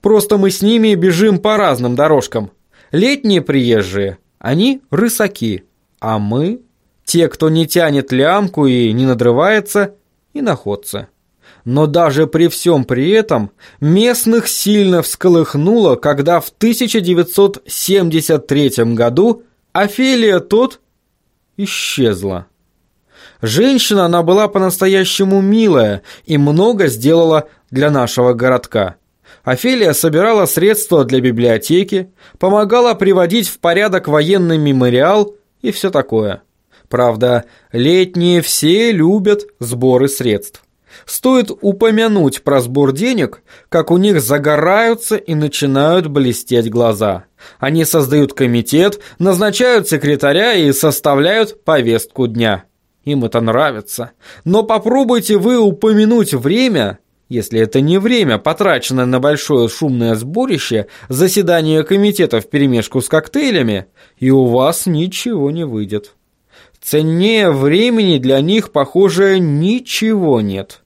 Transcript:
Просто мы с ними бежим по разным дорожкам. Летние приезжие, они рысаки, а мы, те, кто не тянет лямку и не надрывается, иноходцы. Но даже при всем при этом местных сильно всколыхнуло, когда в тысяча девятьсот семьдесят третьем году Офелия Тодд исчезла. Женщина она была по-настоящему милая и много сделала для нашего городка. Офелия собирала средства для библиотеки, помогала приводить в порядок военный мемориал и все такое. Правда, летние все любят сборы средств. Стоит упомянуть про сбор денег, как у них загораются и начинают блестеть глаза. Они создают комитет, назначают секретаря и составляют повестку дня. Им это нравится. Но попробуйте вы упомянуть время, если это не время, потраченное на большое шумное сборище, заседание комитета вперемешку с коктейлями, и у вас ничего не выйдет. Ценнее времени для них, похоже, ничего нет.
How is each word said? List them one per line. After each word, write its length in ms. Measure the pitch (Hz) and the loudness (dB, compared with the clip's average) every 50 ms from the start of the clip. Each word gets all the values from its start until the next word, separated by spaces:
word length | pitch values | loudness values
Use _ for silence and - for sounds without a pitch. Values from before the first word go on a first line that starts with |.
| - | 2
Просто 340 | 208 220 214 202 208 214 | 2 2 2 2 2 0
мы 140 | 202 196 196 | 2 2 0
с 100 | 185 - | 0 0
ними 340 | 196 208 226 233 220 220 208 | 0 0 2 2 2 2 2
бежим 440 | 180 170 190 170 165 208 220 202 175 | 2 2 0 2 2 2 2 2 2
по 180 | - 214 214 | 0 -2 0
разным 400 | 208 208 175 135 117 123 120 123 | 0 0 0 0 0 -2 -4 0
дорожкам. 540 | 123 143 156 156 139 127 - - 117 104 101 _ _ _ _ _ _ _ _ - | 0 2 2 2 2 0 -2 -6 -6 -6 -6 _ _ _ _ _ _ _ _ -2
Летние 480 | 156 196 262 285 277 277 220 202 175 | 0 0 0 0 -2 0 0 0 0
приезжие, 760 | 147 - 147 139 123 120 117 107 98 90 92 101 98 98 90 - _ _ _ _ | 0 0 0 0 2 2 2 0 0 -2 -4 -4 -6 -6 -8 -12 _ _ _ _
они 440 | - 110 135 165 208 262 277 262 _ _ | -6 -4 -2 0 0 0 0 -4 _ _
рысаки, 760 | - 147 220 240 226 - 220 196 202 - 120 113 101 87 - _ _ _ _ _ _ _ | -2 -2 0 -2 0 -2 -4 -4 -4 -6 -6 -6 -6 -6 -10 _ _ _ _ _ _ _
а 200 | - 110 110 107 | -6 -4 -4 -4
мы, 420 | 104 101 113 131 151 185 226 254 _ _ _ _ _ _ _ _ _ - | -2 -2 -2 -2 -2 -2 -4 -8 _ _ _ _ _ _ _ _ _ -2
те, 160 | - 170 170 | 0 0 0
кто 220 | 151 - - 160 156 | 0 -2 -2 -2 0
не 180 | 160 160 165 | 2 0 -2
тянет 460 | 151 - 180 170 156 143 139 131 139 131 | 0 0 0 0 2 0 -2 -2 -2 -2
лямку 540 | 127 135 156 180 202 208 180 185 151 147 | 0 2 2 2 0 -2 -4 -2 0 0
и 260 | 135 127 123 120 113 107 | 2 2 2 0 0 0
не 120 | 120 131 | 0 0
надрывается, 920 | 131 127 113 117 120 117 127 160 196 220 214 208 208 - 202 202 196 202 _ _ _ _ _ _ _ _ | 0 0 0 2 0 2 2 2 2 0 0 -2 -2 -2 -2 -2 -2 -6 _ _ _ _ _ _ _ _
иноходцы. 760 | 294 269 226 160 - - 101 101 98 - - - 101 107 - _ _ _ _ _ _ _ _ _ _ _ | -6 -4 -4 -4 -4 -6 -8 -8 -8 -10 -12 -14 -14 -14 -14 _ _ _ _ _ _ _ _ _ _ _
Но 240 | 117 123 143 156 156 | -4 0 0 0 2
даже 400 | 143 170 170 156 135 143 160 143 | 2 2 2 2 2 0 0 0
при 180 | - 160 170 | 2 0 0
всем 380 | 170 - - - 175 170 143 127 | 0 0 -2 -2 0 0 0 0
при 260 | - 127 123 135 170 | -2 -2 -2 0 0
этом 400 | 208 220 214 220 160 120 104 98 _ _ _ - _ _ | 2 0 2 0 -2 -2 -2 -6 _ _ _ -20 _ _
местных 680 | 147 147 165 196 226 247 240 233 - 220 226 233 - | 0 2 2 2 2 0 0 0 0 0 0 0 0
сильно 560 | - - - - 196 208 208 202 185 180 170 147 | -2 -6 -4 -2 0 2 2 2 2 2 0 0
всколыхнуло, 920 | - - - - 190 175 170 160 - - 143 147 180 220 240 208 170 127 | -4 -8 -2 2 2 2 2 2 0 -2 -2 0 0 2 2 2 2 2
когда 420 | 117 - 147 143 139 139 160 175 170 | 2 0 -2 -2 0 0 0 0 0
в 140 | - - _ | -2 -6 _
тысяча 480 | _ - 226 240 233 247 220 - 226 | _ 0 0 0 0 -2 -2 -2 -2
девятьсот 640 | 185 175 180 170 175 170 - - 202 196 196 - _ | 0 0 0 0 0 0 2 2 2 2 2 -4 _
семьдесят 800 | - - - - - 190 196 185 165 156 165 156 - 160 143 - | -12 -10 -8 -4 0 0 2 2 2 0 -2 0 0 -2 -2 0
третьем 480 | - 143 143 147 135 - - 117 117 117 | -2 0 0 2 0 0 0 0 0 0
году 480 | 110 120 120 123 143 196 240 226 226 - _ _ _ _ _ _ | 0 0 0 2 2 2 2 0 -2 -6 _ _ _ _ _ _
Офелия 680 | 170 202 208 202 - 262 262 262 247 226 214 196 180 | -2 -2 -2 -2 -2 0 0 2 2 2 2 2 0
Тодд 400 | - - 202 220 254 262 - _ _ _ _ _ _ _ _ _ _ _ _ _ _ _ _ | 0 0 0 2 2 0 -2 _ _ _ _ _ _ _ _ _ _ _ _ _ _ _ _
исчезла. 920 | - 202 190 - - - - - - 131 113 101 90 98 98 95 87 85 _ _ _ _ _ _ _ _ _ _ _ _ _ _ _ - - _ _ - | -10 -8 -8 -6 -8 -8 -8 -2 0 0 0 0 -2 -4 -8 -8 -8 -12 _ _ _ _ _ _ _ _ _ _ _ _ _ _ _ -20 -20 _ _ -8
Женщина 640 | 110 110 147 220 262 277 247 - - 214 196 180 | -4 0 2 2 2 2 0 0 0 0 0 2
она 180 | 170 170 175 170 | 2 0 0 2
была 240 | 160 185 202 214 | 2 2 2 2
по-настоящему 920 | 202 208 196 190 185 175 - 190 190 190 190 190 185 - - 196 190 196 196 | 0 0 -2 -2 -2 -2 0 0 0 2 2 0 -2 -2 -2 0 0 2 2
милая 640 | 190 196 208 226 226 208 170 131 113 104 101 98 _ - - - _ | 2 2 2 2 2 2 4 2 2 0 -2 -6 _ -18 -20 -20 _
и 120 | - 160 147 | -2 0 0
много 480 | 143 147 147 160 196 226 247 196 196 | 2 2 2 2 2 2 2 2 0
сделала 640 | 143 117 110 117 143 160 170 165 160 156 156 147 - _ _ _ _ - | -2 -2 0 0 2 4 4 4 4 2 0 -2 -4 _ _ _ _ -4
для 180 | 131 143 151 | -2 0 0
нашего 440 | 147 139 123 117 - - 123 123 123 | 2 0 -2 -2 0 0 2 2 2
городка. 640 | 117 123 131 127 123 - - - 113 101 90 90 _ _ _ _ _ _ _ - _ _ | 2 0 0 0 0 -2 -2 -2 -2 -2 -2 -4 _ _ _ _ _ _ _ -20 _ _
Офелия 520 | - 127 127 - 247 262 247 214 170 143 | -4 -4 -2 0 -2 0 2 2 0 0
собирала 520 | - - 165 151 160 190 220 226 208 185 | 0 0 0 2 2 2 2 2 2 0
средства 580 | - - 170 170 202 220 214 - - 180 160 135 | 0 0 0 2 2 2 0 -2 0 2 2 2
для 160 | 117 131 127 | 2 0 0
библиотеки, 920 | 123 127 120 113 120 120 113 110 - - 156 180 202 190 202 190 185 185 _ _ _ - _ - | 0 0 0 2 2 2 2 0 0 0 0 0 0 0 -4 -6 -6 -6 _ _ _ -20 _ -4
помогала 560 | - 190 196 208 214 196 220 247 240 240 220 | -2 0 2 2 2 2 2 2 2 2 0
приводить 540 | - 196 185 190 180 180 170 185 240 208 170 | 0 2 2 2 2 2 2 0 -2 -2 -4
в 100 | - - | -8 -2
порядок 480 | - 175 170 185 208 214 185 185 180 | -2 0 2 2 0 0 0 -2 -2
военный 520 | 156 147 151 151 165 196 196 175 170 165 156 | 0 0 0 2 2 2 0 2 0 0 0
мемориал 760 | 151 147 135 131 127 123 120 127 139 170 196 214 202 208 - _ _ _ _ _ | 2 0 2 2 2 2 2 2 2 4 2 2 0 -2 -4 _ _ _ _ _
и 120 | - - 202 | -6 -6 -6
все 180 | - - 190 | -4 -4 -2
такое. 520 | 190 147 131 - 113 110 107 104 95 - _ _ _ _ _ _ _ _ _ _ | -2 -2 -2 0 -2 -2 -2 -2 -6 -8 _ _ _ _ _ _ _ _ _ _
Правда, 540 | - 120 123 120 117 110 120 123 123 117 - - _ _ _ _ | -2 0 0 0 0 0 0 0 0 0 -4 -6 _ _ _ _
летние 720 | - 120 123 147 170 185 185 185 185 175 170 175 175 175 160 | -6 -2 0 2 2 2 0 0 -2 -2 0 2 2 0 0
все 480 | - - - - 151 175 208 233 233 | -2 -4 -2 0 0 2 2 2 0
любят 560 | 226 175 156 165 196 214 185 214 208 208 202 - _ _ | 2 2 2 2 2 2 2 0 0 0 -2 -12 _ _
сборы 480 | 123 117 120 120 123 127 127 123 135 139 | -10 -10 -6 -2 0 2 2 2 2 0
средств. 560 | 139 - 131 120 104 98 - - _ - _ _ _ _ _ _ - - - | -2 -2 -2 -2 -2 -2 -4 -12 _ -20 _ _ _ _ _ _ -20 -20 -18
Стоит 460 | - - - - 254 262 254 233 208 - - | -12 -12 -2 0 2 2 2 2 -2 -6 -4
упомянуть 840 | - 202 190 190 226 226 214 214 226 226 208 202 160 135 131 - _ | -2 -2 0 0 0 2 2 2 2 2 2 2 2 0 0 -2 _
про 180 | - 143 135 | 0 0 0
сбор 300 | 123 120 127 143 143 139 | 0 0 0 0 0 0
денег, 520 | 135 139 202 247 262 214 147 113 - - _ _ - - _ _ | 0 0 -2 -2 0 -2 -2 -4 -6 -12 _ _ -20 -20 _ _
как 240 | - 170 156 - 170 | -2 -2 0 2 2
у 40 | |
них 240 | 180 190 208 202 156 | 2 4 2 2 2
загораются 920 | 127 107 143 147 139 147 151 147 156 170 190 208 233 226 233 226 - - 220 | 0 0 -2 0 0 0 0 2 2 2 2 2 2 0 -2 -2 -2 -4 -4
и 220 | 208 - - 165 | -4 -4 -6 -4
начинают 720 | 151 151 147 143 - 147 139 135 135 143 156 170 185 170 156 | -4 -4 -4 -4 -4 -2 0 0 2 2 2 2 0 0 -2
блестеть 600 | 143 143 135 123 117 - - - 127 120 113 113 | -2 0 0 0 -2 -4 -6 -2 0 0 0 0
глаза. 580 | 107 120 120 117 110 101 110 104 95 92 - _ _ _ - - - _ | 0 0 0 0 0 0 -2 -2 -4 -6 -8 _ _ _ -20 -20 -12 _
Они 240 | - 135 156 165 160 | -4 -2 0 0 0
создают 480 | 156 - 165 143 127 139 151 143 135 143 | 0 0 0 0 2 2 2 0 0 0
комитет, 640 | - 135 123 120 120 113 - - 147 180 208 202 - - - - _ | -2 -2 0 0 -2 -2 0 0 2 2 2 -2 -6 -16 -20 -8 _
назначают 680 | 170 190 190 175 208 208 202 - 247 254 247 220 190 - | 0 0 0 0 0 -2 0 0 0 2 2 2 0 0
секретаря 640 | 165 143 127 143 147 139 143 139 143 170 214 240 233 | -4 -2 0 -2 -2 0 0 0 0 2 0 0 0
и 180 | 190 160 143 139 | 2 2 2 0
составляют 880 | - - 156 139 - - 156 143 139 147 170 208 226 220 208 - - _ | 2 0 -2 -2 0 -2 0 0 2 2 0 0 0 -2 -2 -6 -8 _
повестку 600 | - 160 143 123 117 113 113 - - _ - 131 | 0 0 0 2 0 -2 -2 -2 -6 _ -4 -4
дня. 380 | 120 110 117 117 110 101 92 - _ _ _ _ _ _ _ _ | -4 -2 -2 -2 -2 -2 -4 -6 _ _ _ _ _ _ _ _
Им 200 | 139 147 139 117 | -6 -4 -4 -4
это 160 | 113 - 117 | -2 -2 -2
нравится. 720 | 117 113 110 123 151 147 127 107 104 - - - 120 117 _ _ _ - - - _ | -2 0 0 0 0 -2 -4 -8 -12 -14 -12 -12 -12 -14 _ _ _ -20 -20 -12 _
Но 200 | 160 180 220 220 | 0 0 0 0
попробуйте 760 | 214 226 214 - 226 247 269 277 233 247 233 - - 214 202 | 0 -2 -2 0 0 0 0 0 2 0 -2 0 0 0 2
вы 200 | 180 226 254 240 | 2 2 2 2
упомянуть 760 | 220 202 170 - - 220 214 208 214 214 240 240 202 - - | 2 2 0 0 0 2 4 4 4 2 2 2 0 0 -2
время, 640 | 127 117 143 180 233 262 254 214 156 113 98 90 - _ _ _ _ _ _ | -2 -2 0 0 0 0 0 0 0 -2 -2 -6 -10 _ _ _ _ _ _
если 320 | 127 120 104 - 117 110 | -6 -6 -6 -4 0 -2
это 200 | 113 110 - 143 | -2 0 0 0
не 180 | 135 151 175 196 | 0 2 0 0
время, 400 | 196 233 247 240 202 139 113 104 | 0 0 0 0 2 0 0 -2
потраченное 680 | - 147 165 - 202 196 160 127 - - 131 131 127 | -2 -4 -2 0 0 0 0 0 -2 -4 -2 -2 -2
на 140 | 123 127 127 | 0 -2 0
большое 480 | 127 147 147 139 - - 151 131 120 113 | 0 0 0 -2 -2 0 0 0 0 0
шумное 480 | - - 165 147 131 120 117 117 113 | -2 -4 -4 -4 -2 -2 0 -2 -2
сборище, 720 | 110 113 135 160 220 254 269 202 143 - - 120 110 101 - - - - - | -2 -4 -6 -4 -4 -2 -2 -2 -4 -4 -4 -4 -4 -4 -6 -14 -20 -12 -10
заседание 760 | 131 127 175 185 185 208 196 170 175 170 160 156 156 160 151 | -2 0 0 0 0 0 0 0 0 0 0 0 0 0 0
комитета 560 | - 190 196 202 208 202 - 175 - - 113 | 0 0 0 0 0 0 0 -2 0 0 -4
вперемешку 600 | 107 - - 143 139 139 123 117 104 - - 135 | -4 -2 -2 0 0 2 0 0 -2 -2 -4 -6
с 80 | 120 - | -4 0
коктейлями, 800 | - 160 160 - - 277 302 269 226 165 127 113 104 95 98 _ _ _ - _ _ _ | -2 -2 -2 -2 -6 -4 -2 0 0 0 0 -2 -2 -4 -6 _ _ _ -20 _ _ _
и 120 | 127 131 | 0 2
у 160 | 135 135 131 | 2 4 2
вас 400 | 123 117 127 127 151 165 - - | 2 2 2 0 0 -2 -2 -4
ничего 640 | 190 170 151 165 185 185 - - 247 233 180 139 143 151 | -4 -2 -2 -4 -4 -6 -8 -8 -6 -4 -2 -4 -4 -4
не 120 | 170 170 | -6 -8
выйдет. 500 | 143 117 107 104 98 104 104 104 - _ _ _ _ _ _ _ _ _ - - _ _ _ - | -8 -6 -8 -8 -6 -8 -10 -10 -10 _ _ _ _ _ _ _ _ _ -20 -20 _ _ _ -10
Ценнее 680 | - - 151 156 160 160 170 185 214 226 220 208 180 | -4 -2 0 0 0 0 0 0 2 2 2 2 2
времени 680 | 147 135 135 143 156 185 226 247 240 220 208 185 170 139 | 2 2 2 2 2 2 2 0 0 0 0 2 0 0
для 220 | 127 131 135 135 | 0 0 0 2
них, 320 | 143 160 202 226 - - _ | 2 2 0 0 -2 -2 _
похоже, 640 | 151 139 - - 180 196 190 160 180 196 196 190 190 | -2 -2 0 0 2 2 2 2 2 2 2 2 2
ничего 1040 | 175 160 143 147 160 190 226 247 247 - - - 220 220 220 202 180 156 135 113 | 0 0 0 -2 0 0 -2 -2 -4 -8 -6 -4 -2 0 0 0 0 0 0 0
нет. 420 | 107 101 95 95 98 _ - _ _ | 0 -2 -6 -8 -10 _ -18 _ _